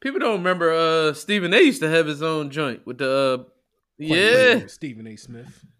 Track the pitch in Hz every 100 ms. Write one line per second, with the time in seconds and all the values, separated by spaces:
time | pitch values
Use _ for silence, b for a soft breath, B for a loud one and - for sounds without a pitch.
0 | 269 320 233 202 180 180 170 165 165 160
1 | 156 143 - 208 175 208 320 - 156 165
2 | 151 147 160 156 143 143 143 113 - 123
3 | 131 135 135 127 120 _ _ _ _ -
4 | 151 165 208 247 254 233 - - 151 113
5 | 113 107 127 117 123 - -